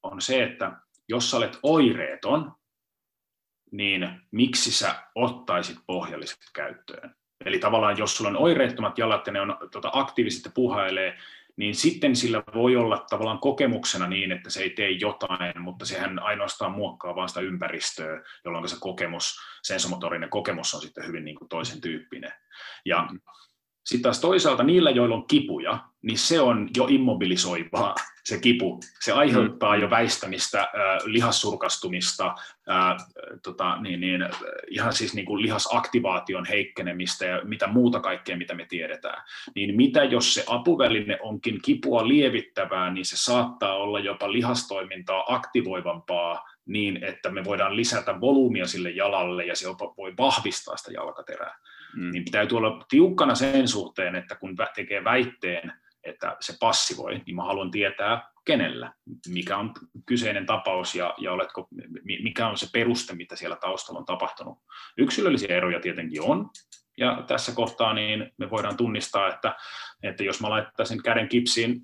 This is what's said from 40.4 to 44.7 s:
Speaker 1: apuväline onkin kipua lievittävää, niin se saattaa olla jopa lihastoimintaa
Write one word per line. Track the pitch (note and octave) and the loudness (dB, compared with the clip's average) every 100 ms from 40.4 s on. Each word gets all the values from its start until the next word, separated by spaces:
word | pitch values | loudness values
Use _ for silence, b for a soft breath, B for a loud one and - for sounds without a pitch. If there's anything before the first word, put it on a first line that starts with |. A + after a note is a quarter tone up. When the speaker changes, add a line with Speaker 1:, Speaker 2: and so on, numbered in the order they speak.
| - | 0
Speaker 1:
apuväline | B2 F3 D#3 B2 A2 G#2 G2+ | 0 4 4 4 4 0 -4
onkin | A2 G#2+ - F#2+ | -4 -4 -4 -2
kipua | - C3 C#3 A#2+ A2 | 2 2 4 2 6
lievittävää, | D3 C3+ A2 - - F#2 F#2 F2+ | 6 6 2 -4 -4 -2 0 -2
niin | F#2 | -2
se | F2+ - | -4 -2
saattaa | - B2 A#2+ - G2+ G2 | 2 2 2 0 0 0
olla | G2+ G#2 | -2 -2
jopa | G2+ G2 G2+ | -2 -4 0
lihastoimintaa | A2 A#2+ A#2+ - | 0 2 0 -2